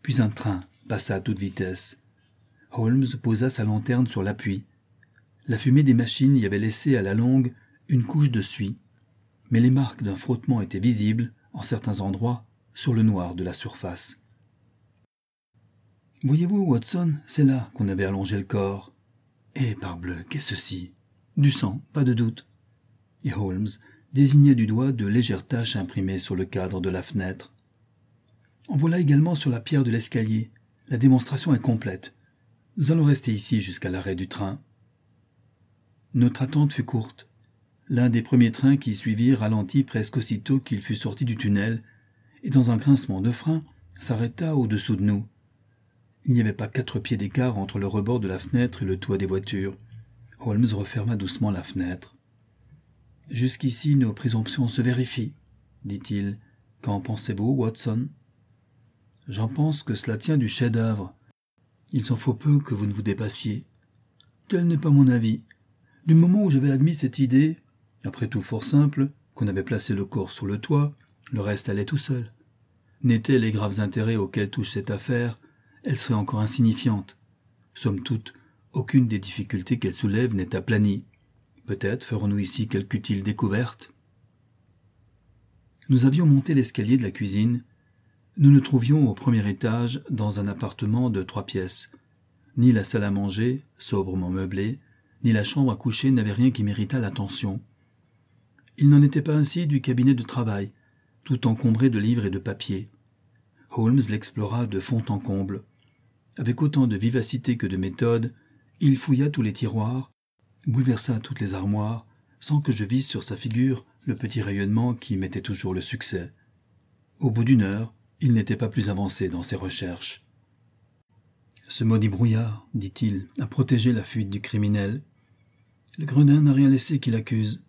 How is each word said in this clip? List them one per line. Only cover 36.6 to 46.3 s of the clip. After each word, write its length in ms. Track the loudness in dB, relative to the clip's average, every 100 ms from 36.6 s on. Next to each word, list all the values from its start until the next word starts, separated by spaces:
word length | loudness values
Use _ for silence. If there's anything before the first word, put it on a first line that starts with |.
| 0
fut 120 | 0
courte. 440 | -4 -4 -6 -14 -20 _ _ _ _ _ _
L'un 200 | 0 2
des 140 | 2
premiers 300 | 2 4 4
trains 260 | 4 4 4
qui 160 | 0
suivit 400 | -4 -2 0 2
ralentit 500 | 2 2 0 0 0
presque 320 | 0 -2 -2 -4
aussitôt 420 | -4 -6 -2 -2
qu'il 220 | 0 -6
fut 140 | -4
sorti 320 | -6 -6 -4 -4
du 100 | -2
tunnel, 460 | 0 0 0 -4 -8 _ _ _ _ _
et 60 | 0
dans 220 | 4 4
un 80 | 2
grincement 420 | 4 4 4 -2
de 100 | -2
frein, 300 | -2 -2 -2 -4 _ _ -14
s'arrêta 560 | -6 -2 -2 -4 -2 0
au-dessous 400 | 0 -2 -2 0
de 60 |
nous. 240 | 2 0 -4 _ _ _ _ _ _ _ _ _
Il 80 | 0